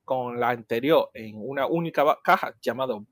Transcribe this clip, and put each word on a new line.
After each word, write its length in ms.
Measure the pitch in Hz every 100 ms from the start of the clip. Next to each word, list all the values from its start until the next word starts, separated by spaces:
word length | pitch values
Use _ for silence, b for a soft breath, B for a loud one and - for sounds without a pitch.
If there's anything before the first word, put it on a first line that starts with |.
| -
con 360 | 131 123 120
la 80 | 120
anterior 600 | 120 113 117 135 156 - 113
en 220 | 110 107
una 300 | 110 139 131
única 360 | 165 165 -
ba-, 160 | 147 139 -
caja 320 | 180 - -
llamado 460 | - 117 131 110 107